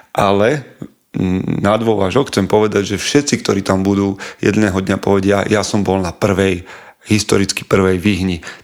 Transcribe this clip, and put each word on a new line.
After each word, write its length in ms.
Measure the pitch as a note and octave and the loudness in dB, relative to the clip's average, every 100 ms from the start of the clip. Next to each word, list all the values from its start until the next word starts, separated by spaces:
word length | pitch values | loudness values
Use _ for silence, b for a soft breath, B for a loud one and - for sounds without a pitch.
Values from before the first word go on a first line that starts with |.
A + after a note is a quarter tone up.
| B | B
Ale, 560 | - G2+ G2 A2 D3+ - - - _ _ | -2 0 2 2 0 -8 -16 -18 _ _
mm, 480 | - F#2 F#2 - E2 | -4 -2 -2 -2 -2
na 160 | G2+ A2 | 0 0
dôvažok 560 | A2+ G#2 F#2+ A#2 C3+ | 2 0 2 0 0
chcem 160 | - F#2+ | -2 2
povedať, 480 | G#2+ G#2+ G2 G2 G2 | 2 2 0 -2 -4
že 0 | |
všetci, 480 | - C#3+ C#3+ - - | 0 0 0 -2 0
ktorí 160 | G2+ | -2
tam 240 | F#2+ F#2+ G2 | 0 0 2
budú, 320 | G2 G2 F#2+ B B | 2 0 -2 B B
jedného 400 | G#2 G2+ G#2+ F#2+ | 0 2 0 0
dňa 160 | F#2+ F#2+ | -2 -2
povedia: 480 | - G2+ F#2+ G2+ - | 0 0 2 0 2
"Ja 160 | G#2 | 0
som 240 | G2 G#2+ F#2 | 0 -2 0
bol 160 | F#2+ | 0
na 80 | F2+ | -2
prvej, 560 | - G#2 F#2 G2 F2+ - B B B - | -4 -2 2 0 -2 -8 B B B -2
historicky 560 | G#2+ G2+ G#2+ G2 - | -2 2 0 0 -4
prvej 400 | - G2+ F#2+ F#2 | 0 2 2 2
Vyhni." 400 | G#2 F2+ F#2+ F2 B B | 0 0 -2 -4 B B